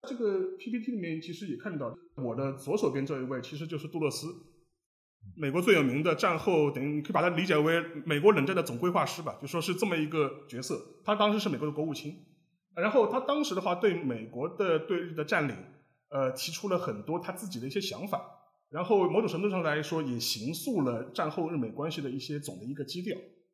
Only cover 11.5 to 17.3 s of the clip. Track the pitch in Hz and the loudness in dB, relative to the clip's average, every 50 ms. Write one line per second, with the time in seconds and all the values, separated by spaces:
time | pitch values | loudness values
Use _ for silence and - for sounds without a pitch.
11.5 | 147 120 147 151 147 147 156 160 147 - - 147 165 - - _ _ _ _ _ | -2 0 -2 -2 -2 -2 -2 -2 -4 -6 -8 -12 -12 -14 -20 _ _ _ _ _
12.5 | _ _ _ _ _ - 175 214 208 277 220 208 226 262 254 - 277 302 294 - | _ _ _ _ _ -2 0 4 6 6 4 6 2 0 0 0 0 0 0 0
13.5 | 190 180 180 190 175 175 - 208 180 170 - 135 120 113 110 113 117 123 139 170 | -2 -2 0 0 0 4 4 2 2 2 0 -2 -2 -2 -6 -10 -8 -6 -6 -6
14.5 | 175 - 208 190 165 156 151 - 190 175 175 170 160 156 151 151 220 180 151 143 | -2 0 2 2 2 2 2 0 -2 -2 -2 -4 -4 -6 -2 0 0 0 2 0
15.5 | 113 90 - - - - _ _ _ _ _ _ 147 139 135 127 127 - - - | -2 -6 -12 -18 -20 -20 _ _ _ _ _ _ -2 0 0 0 0 -2 -6 -6
16.5 | 160 - - 208 185 175 180 - 113 104 101 - 156 175 175 - | -8 -6 -2 0 0 0 0 -2 -6 -6 -6 -4 -4 -4 -4 -6